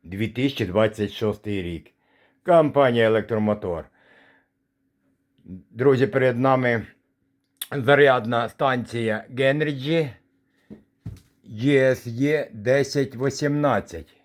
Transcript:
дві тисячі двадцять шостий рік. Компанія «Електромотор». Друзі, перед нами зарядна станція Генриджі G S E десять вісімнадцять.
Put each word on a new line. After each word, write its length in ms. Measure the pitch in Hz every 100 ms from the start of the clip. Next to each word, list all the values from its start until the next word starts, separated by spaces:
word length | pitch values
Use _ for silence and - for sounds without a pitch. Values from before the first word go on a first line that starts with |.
дві 260 | 82 98 113
тисячі 380 | 117 135 - 95
двадцять 460 | 95 107 107 101
шостий 500 | - 110 101 107 101
рік. 280 | 87 82 - _ _ _ _ _ -
Компанія 600 | 170 151 143 135 120 110
«Електромотор». 800 | 110 107 110 107 104 95 85 - _ _ _ _ _ _ _ _ _ _ _ _ _ _ _ - 92 _
Друзі, 360 | 113 135 127 127
перед 320 | 131 131 120
нами 480 | 135 131 123 117 - _ _ _ _ _ _ _ -
зарядна 760 | 143 120 143 143 127 110 120 113
станція 760 | - 139 127 110 117 113 107 - 127
Генриджі 720 | 135 143 151 139 139 165 147 98 _ _ _ _ _ - _ _ - - _ _
G 220 | - 107 131
S 400 | 139 131 123 123
E 420 | 113 139 151 -
десять 640 | 110 107 135 139 143 135 117
вісімнадцять. 1000 | 135 135 147 147 147 104 95 82 78 _